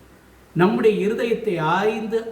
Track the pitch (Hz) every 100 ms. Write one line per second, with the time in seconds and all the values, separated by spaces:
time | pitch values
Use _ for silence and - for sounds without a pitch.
0 | - - - - - 165 185 233 220 185
1 | 196 226 233 220 208 165 156 185 214 226
2 | 220 226 226